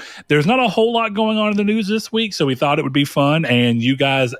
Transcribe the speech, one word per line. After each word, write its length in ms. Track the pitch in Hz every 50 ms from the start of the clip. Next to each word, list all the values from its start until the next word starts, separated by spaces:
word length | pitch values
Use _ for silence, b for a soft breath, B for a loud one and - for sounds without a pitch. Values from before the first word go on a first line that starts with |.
| B B B B B
There's 180 | - 147 151 147
not 140 | 190 254 262
a 80 | 247
whole 240 | 208 - 233 220 233 233
lot 200 | 226 226 220 202
going 240 | 214 220 220 220
on 140 | 214 214 214
in 40 | 208
the 60 | 208 208
news 240 | 202 220 226 208
this 240 | 190 214 220 - -
week, 220 | 220 226 226 202 -
so 120 | - 156
we 80 | 135 127
thought 260 | - 160 143 147 156
it 20 |
would 100 | 139 139
be 140 | 131 139 143
fun, 400 | - - 147 139 143 151 165 160
and 360 | 123 123 123 120 120 117 117
you 140 | 113 131 139
guys 400 | 135 139 135 135 135 131 120 -